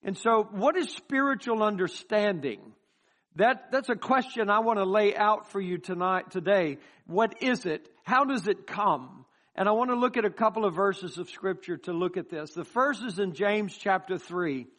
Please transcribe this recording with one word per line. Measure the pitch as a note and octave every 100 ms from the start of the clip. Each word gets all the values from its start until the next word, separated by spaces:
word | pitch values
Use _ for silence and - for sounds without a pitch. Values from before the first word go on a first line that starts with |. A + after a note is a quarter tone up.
And | - G3
so | A3 A3+ G#3+
what | G3+ A#3+ F4+
is | D4+
spiritual | - - C4+ C#4 C4+ - A3
understanding? | G#3+ G3+ F3+ F#3 - G#3+ G#3 F#3 C#3 G#2 G#2 - _ _ _ _ _ D#3
That, | G#3+ C4 -
that's | C4 B3+
a |
question | A3+ - C4 B3+ - G#3
I | G#3
want | A3+ A3
to |
lay | F#3+ G3+ G#3
out | - G#3 G#3+ -
for | G3
you | F#3 F3+
tonight, | F3 F3+ F3+ F#3 -
today. | F#3+ E3+ G3 E3 C#3 - _ -
What | F3 A3+ -
is | B3+ B3 F3+
it? | D#3 - _ -
How | A#3
does | C#4 C4 F3+
it | G3 -
come? | - G#3 D3+ B2+ - B2+ _ _
And | - G3
I |
want | G#3+ B3
to | B3
look | B3 B3
at |
a | G#3+
couple | - A3 G3+
of | G#3+
verses | E3 G3 F#3+ F3+ E3+
of | D3+
Scripture | - F#3+ F#3 - E3
to | -
look | E3+ F3+ F3+
at | D#3
this. | E3 D3+
The | -
first | D#3+ A#3 C4+ A#3
is | A#3+ F3
in | G3
James | D#3+ G3+ G#3 G#3 -
chapter | G3+ F#3 - F#3
three. | - F3 E3+ C3+ B2